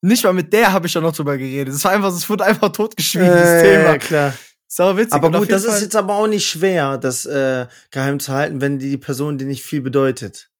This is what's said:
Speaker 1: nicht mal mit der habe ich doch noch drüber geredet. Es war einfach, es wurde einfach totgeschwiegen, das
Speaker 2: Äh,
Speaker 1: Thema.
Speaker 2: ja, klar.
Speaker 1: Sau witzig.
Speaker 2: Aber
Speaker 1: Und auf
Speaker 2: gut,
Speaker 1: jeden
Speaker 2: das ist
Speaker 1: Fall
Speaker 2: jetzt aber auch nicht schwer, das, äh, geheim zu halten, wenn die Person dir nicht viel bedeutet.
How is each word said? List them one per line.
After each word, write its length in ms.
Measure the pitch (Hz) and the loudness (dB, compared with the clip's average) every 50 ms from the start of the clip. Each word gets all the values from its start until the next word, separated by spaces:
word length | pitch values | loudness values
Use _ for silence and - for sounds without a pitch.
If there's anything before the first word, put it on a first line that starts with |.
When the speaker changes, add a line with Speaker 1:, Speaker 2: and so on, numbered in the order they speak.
| - | 2
Speaker 1:
nicht 200 | 180 226 247 - | 2 2 4 2
mal 80 | 202 185 | 2 2
mit 180 | 185 170 151 | 0 -2 0
der 220 | 196 214 233 202 185 | 2 4 4 4 2
habe 140 | 190 170 175 | 2 -2 -2
ich 40 | |
doch 100 | - 175 | -4 -2
noch 140 | 156 165 156 | -2 -2 -2
drüber 220 | - 156 143 143 135 | -2 -4 -4 -4 -4
geredet. 360 | 131 135 131 139 139 131 135 | -4 -6 -6 -6 -6 -6 -6
Es 120 | 143 - | -2 -2
war 60 | 190 | 0
einfach, 180 | 190 208 202 196 | 0 2 0 0
es 200 | 180 175 156 - | -2 -4 -4 -4
wurde 140 | 214 202 202 | -4 -2 2
einfach 260 | 190 214 160 - 202 - | 0 2 2 0 -2 -2
totgeschwiegen, 520 | - 208 220 - - 165 - - 170 185 | -2 -6 -6 -4 -6 -6 -4 0 2 4
das 360 | 180 175 175 175 175 170 170 | 6 6 6 6 6 6 6
Speaker 2:
Äh, 0 | |
Speaker 1:
Thema. 300 | 165 165 - - 160 160 | 6 6 6 6 6 4
Speaker 2:
ja, 60 | 156 143 | 4 2
klar. 360 | - - 160 151 143 143 131 - - - _ _ _ _ | 0 -2 0 0 0 0 -2 -6 -14 -20 _ _ _ _
Speaker 1:
Sau 300 | - - 180 190 196 185 | -2 0 2 2 2 2
witzig. 160 | 226 226 - | 0 0 0
Speaker 2:
Aber 140 | - - 165 | 2 2 2
Speaker 1:
Und 80 | 160 | 2
auf 40 | 170 208 | 2 0
Speaker 2:
gut, 60 | - | 2
Speaker 1:
jeden 40 | 208 | 0
Speaker 2:
das 100 | 190 196 | 0 0
ist 80 | 233 214 | 0 -2
Speaker 1:
Fall 60 | 202 208 | -2 -2
Speaker 2:
jetzt 120 | 208 - | 0 -2
aber 200 | 220 196 190 208 | -2 0 0 0
auch 120 | 202 214 214 | 0 0 0
nicht 180 | 214 208 - | 0 -2 -2
schwer, 520 | - - 160 165 196 185 170 143 139 135 131 | -4 -4 -2 0 0 0 0 0 -2 -4 -4
das, 280 | 123 135 123 - - | -4 -4 -4 -4 -8
äh, 420 | - 143 139 135 131 131 127 123 123 - - _ _ | -6 -4 -2 -2 0 -2 -4 -6 -8 -12 -20 _ _
geheim 280 | - 139 135 139 139 143 | -8 -4 -4 -2 -2 -4
zu 140 | - - 135 | -6 -4 -4
halten, 260 | 135 147 156 160 135 | -2 -2 -4 -4 -4
wenn 200 | 131 139 143 139 | -4 -4 -4 -4
die 180 | 131 139 139 131 | -6 -6 -6 -8
Person 400 | - - 143 123 139 151 147 135 | -6 -8 -6 -6 -4 -6 -6 -6
dir 80 | 131 | -6
nicht 180 | 135 139 131 - | -8 -8 -8 -10
viel 160 | - - 151 | -8 -8 -6
bedeutet. 680 | 127 131 120 139 135 135 127 - - 101 - - - _ _ _ | -6 -2 0 0 0 0 -2 -4 -8 -14 -14 -16 -20 _ _ _